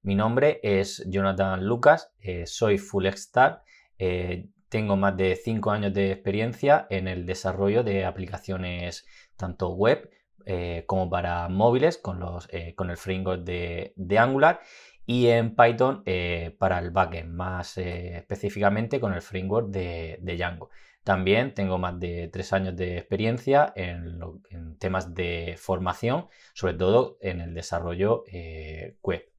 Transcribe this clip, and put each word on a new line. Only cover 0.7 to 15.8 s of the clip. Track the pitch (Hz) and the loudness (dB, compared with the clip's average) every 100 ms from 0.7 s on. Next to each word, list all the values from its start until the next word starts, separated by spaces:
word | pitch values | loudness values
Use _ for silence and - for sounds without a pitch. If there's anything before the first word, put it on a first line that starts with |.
| 98 98 - - | 2 2 -4 -4
Jonathan | 95 98 95 95 92 98 | 0 2 2 0 0 0
Lucas, | 120 131 165 - _ | 4 6 6 2 _
eh, | 98 90 87 | -8 -8 -8
soy | - 110 98 | 0 2 2
full | 98 101 95 | 2 0 0
stack, | 98 - - 131 - _ _ _ _ | -2 -4 4 4 4 _ _ _ _
eh, | 92 90 90 90 92 _ _ | -2 -2 -4 -6 -10 _ _
tengo | 110 104 98 | -2 2 4
más | 98 | 2
de | 95 95 92 | 2 2 2
cinco | - 113 101 | -2 -2 0
años | 104 101 | 0 0
de | 98 98 | 2 0
experiencia | 95 - 101 113 123 139 151 - | 0 -2 -2 -2 0 6 6 4
en | 98 92 | -4 -4
el | 90 87 | -6 -6
desarrollo | 92 95 92 98 110 | -4 -4 0 2 2
de | 113 98 92 | 2 0 -2
aplicaciones | 87 90 - - 92 92 90 87 - - - - - | -4 -8 -10 -8 -6 -6 -6 -8 -10 -16 -20 -20 -10
tanto | 90 87 90 | -8 -4 -4
web, | 92 107 - - _ _ _ - | 2 4 4 -2 _ _ _ -6
eh, | 90 87 85 - | -4 -4 -6 -4
como | 95 90 | -2 0
para | 90 87 87 87 | -2 -2 -4 -2
móviles | 92 113 123 147 170 | 2 4 6 2 0
con | - 90 | -8 -8
los, | 87 87 - | -8 -10 -10
eh, | 87 82 | -12 -12
con | - 90 | -8 -6
el | 87 | -6
framework | - 92 92 90 | -6 -4 -2 -4
de, | 87 90 87 85 87 - | -4 -6 -6 -6 -10 -10
de | 92 101 | 0 4
Angular | 120 135 151 175 - - - _ | 4 6 4 4 -8 -20 -20 _
y | - 123 120 | -2 4 6
en | 117 113 | 6 2
Python, | 110 120 117 | 6 6 8